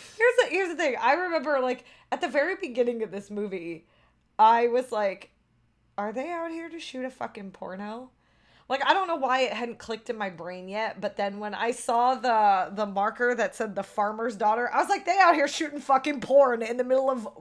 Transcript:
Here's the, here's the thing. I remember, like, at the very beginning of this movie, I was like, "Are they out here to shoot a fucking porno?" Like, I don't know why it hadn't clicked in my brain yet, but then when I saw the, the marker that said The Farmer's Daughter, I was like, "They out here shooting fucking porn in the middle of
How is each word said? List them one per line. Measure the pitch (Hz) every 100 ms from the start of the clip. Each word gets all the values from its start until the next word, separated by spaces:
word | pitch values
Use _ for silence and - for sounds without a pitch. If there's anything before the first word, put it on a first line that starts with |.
| - -
Here's | 480 480
the, | -
here's | 339 370
the | 320
thing. | 311 233
I | 233
remember, | 311 370 320 269 277
like, | 254 254 - - _
at | 277
the | 339
very | 269 320 381
beginning | 339 240 240 233
of | 208
this | 196 202
movie, | 208 208 185 170 165 - _ _ _ _ -
I | 220 233 240
was | 240 247
like, | 214 202 190 - _ _ _ _ _ _ -
"Are | 208
they | 220 302
out | 339 330
here | 330 330
to | 330
shoot | - 254
a | 254
fucking | 254 226 226 196
porno?" | - - 190 208 226 254 _ _ _ _ _ -
Like, | 269 277
I |
don't | 320 370
know | 330
why | 262 262
it | 247
hadn't | 208 233 220
clicked | - 220 -
in | 220
my | 196
brain | 160 165 180 185
yet, | 208 220 -
but | 202 202
then | 202 202
when | 208
I | 202 226
saw | 247 - 233 247
the, | 254 247 220 214 190 160
the | 196 208
marker | 196 208 220 247
that | 240 202
said | - 220
The | 190
Farmer's | 196 - 208 214 233 208
Daughter, | 220 226 240
I | 254
was | 359
like, | 392
"They | - 381
out | 349
here | 320 285
shooting | - 311 294
fucking | - 262 294 285
porn | - 277 269 233
in | 220 240
the |
middle | 247 262 269
of | 254 214 -